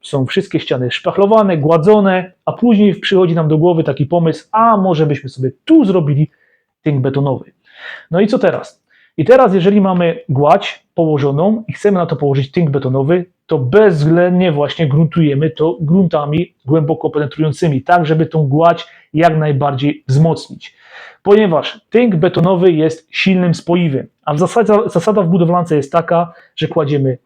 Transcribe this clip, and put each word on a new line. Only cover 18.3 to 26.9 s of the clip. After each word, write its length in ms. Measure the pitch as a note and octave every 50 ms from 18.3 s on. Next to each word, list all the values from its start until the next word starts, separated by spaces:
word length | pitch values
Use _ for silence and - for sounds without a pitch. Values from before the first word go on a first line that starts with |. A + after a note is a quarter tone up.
| - D#3+ D3+ C3+
gładź 380 | C3+ D3+ E3 E3+ E3+ E3 - - - - _ _ -
jak 220 | D3+ E3 E3+ D#3+
najbardziej 680 | D#3 D#3 D3+ D3 C3 C#3+ C#3+ C#3 B2+ C3+ D3 - - _ -
wzmocnić. 680 | C3 C#3+ D#3+ E3 D#3 D#3 - - - - - - _ _ _ _ - - - - - _
Ponieważ 580 | _ F#3+ G3+ G#3+ A3 G3 E3 D3 - - - - _ _
tynk 260 | - A3+ B3 A#3+ F#3+
betonowy 560 | D#3+ D3+ F3+ F3+ E3 E3 F3+ F#3+ F3 F3 F#3
jest 360 | E3+ D#3 D#3 D#3+ D#3+ - _ _
silnym 440 | - - - G3 F#3+ F#3 F3+ F3 E3
spoiwem, 520 | - - - E3+ F3+ F3 D#3+ C3+ B2+ - - _ _ _
a 100 | D#3 D3
w 40 | D3
zasadzie, 340 | F#3 - - A#3+ A3+ F#3 G#3+ G#3 A3
zasada 360 | - - F3 E3 A3 G#3 G#3
w 60 | F#3+ E3
budowlance 480 | F3 F#3 F3 E3 F3 F3 E3+ E3+ D#3+
jest 160 | D3 C3+ -
taka, 400 | - E3+ E3+ - F3 E3 C#3 E3+ - - _ _ _
że 120 | - D#3+ D3+
kładziemy 500 | - E3+ D3+ C3+